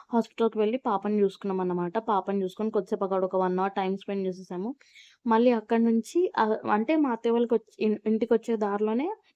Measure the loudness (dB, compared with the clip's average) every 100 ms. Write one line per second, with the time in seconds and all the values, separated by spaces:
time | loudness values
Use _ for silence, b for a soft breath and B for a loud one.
0 | B -2 -2 0 0 2 0 0 -2 -2
1 | 0 2 2 0 -4 -2 -2 -2 -2 -4
2 | 0 0 0 -2 -2 -4 -2 -2 -2 -4
3 | -2 0 0 0 0 0 -2 -2 -2 -4
4 | -4 -4 -4 -6 -10 -8 -8 -10 b b
5 | b b 0 4 4 2 0 2 4 2
6 | 0 0 0 2 0 0 0 0 2 0
7 | 0 0 0 0 2 0 -2 -2 0 0
8 | 0 0 2 0 0 -2 -2 0 0 0
9 | -2 -6 B